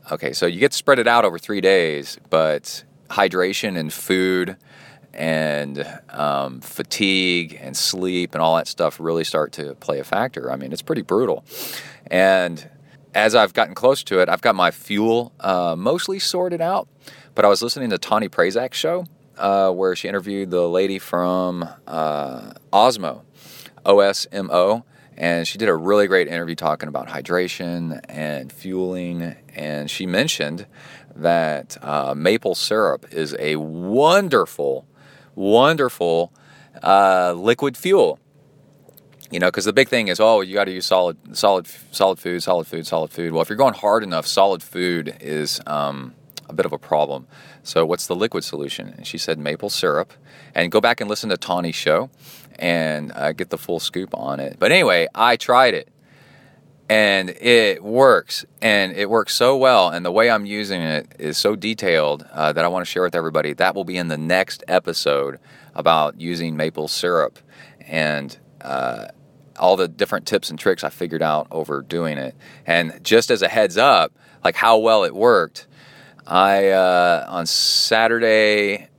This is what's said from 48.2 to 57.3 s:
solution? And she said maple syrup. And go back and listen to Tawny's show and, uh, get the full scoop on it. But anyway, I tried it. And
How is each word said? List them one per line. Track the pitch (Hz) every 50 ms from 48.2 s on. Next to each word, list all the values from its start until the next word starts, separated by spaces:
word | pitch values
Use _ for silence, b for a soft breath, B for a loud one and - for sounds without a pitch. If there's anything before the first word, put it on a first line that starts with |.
| 104 117 - 87 76
solution? | - - 73 71 69 - - 50 50 -
And | - -
she | - -
said | 82 - - 80 78
maple | 73 73 76 - - 85
syrup. | - - - 90 73 78 87 _ - _ B B B B B B B
And | - 85 87
go | 80 107
back | 104 117 120 -
and | 117 101
listen | 107 - - 110
to | 92
Tawny's | 85 - - 90 90 87 85 82
show | - - - 78 92 127 131 _ B B B B B B B B
and, | - - 87 85 85 80 78 76 76 76 71 -
uh, | - 71 76 80
get | - 90 _
the | -
full | 80 - - 87 82
scoop | - - - 90 95 - -
on | - 60 67 71 69
it. | 69 71 -
But | - - 113
anyway, | 160 190 170 113 90 85 82 - _
I | - 113 120 120
tried | 113 - - 123 127 131 120 98
it. | 78 69 _ _ b b b b b b b b b b b b b b b _ _ _
And | - 110 110 107 101 98 95 92 90